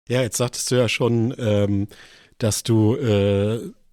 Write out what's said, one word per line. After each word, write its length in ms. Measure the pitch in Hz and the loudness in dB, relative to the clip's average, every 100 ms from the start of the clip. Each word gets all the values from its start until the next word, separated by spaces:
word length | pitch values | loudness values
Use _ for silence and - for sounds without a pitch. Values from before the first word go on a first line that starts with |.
| - | -6
Ja, 120 | 123 | -2
jetzt 160 | 123 - | -2 -2
sagtest 340 | 123 - - | -4 -4 -2
du 20 | |
ja 140 | 127 117 | 0 0
schon, 440 | - 123 117 113 - | 0 0 0 0 -2
ähm, 480 | 113 104 101 101 101 - - - - - | -2 0 0 0 -4 -8 -20 -20 -20 -4
dass 260 | 110 - | -2 -2
du, 320 | - 113 107 123 | 0 2 4 2
äh, 640 | 127 101 101 98 101 113 - - _ | 2 2 2 2 0 -2 -8 -16 _